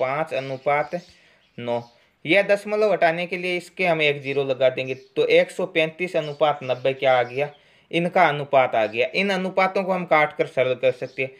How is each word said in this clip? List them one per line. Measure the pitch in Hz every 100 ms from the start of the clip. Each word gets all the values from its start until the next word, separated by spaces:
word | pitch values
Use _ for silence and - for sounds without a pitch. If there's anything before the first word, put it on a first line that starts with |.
पाँच | 131 143 160
अनुपात | 135 135 131 147 147 151 175 - _ _ _ _ -
नौ। | 120 120 117 _ _ _
यह | 151 190
दशमलव | 196 202 208 214 214
हटाने | 175 170 165 175
के | 180
लिए | 180 180
इसके | - - 180
हम | 160
एक | 147 143
ज़ीरो | 135 139
लगा | 135 127 131
देंगे, | 131 131
तो | 131 - 151 -
एक | 165 180
सौ | - 180
पैंतीस | 165 160 160 180 170
अनुपात | 151 143 156 143
नब्बे | 127 127 135
क्या | 135 135 127
आ |
गया? | 120 127 147 - _ _ -
इनका | 165 175 185 160
अनुपात | 147 139 139 123
आ | 117 107
गया। | 113 123
इन | 180 202
अनुपातों | 185 185 190 190 196
को | 185
हम | 185 170
काट | 156 151 -
कर | 143
सरल | - 131
कर | 127 131
सकते | 123 - -
हैं। | 131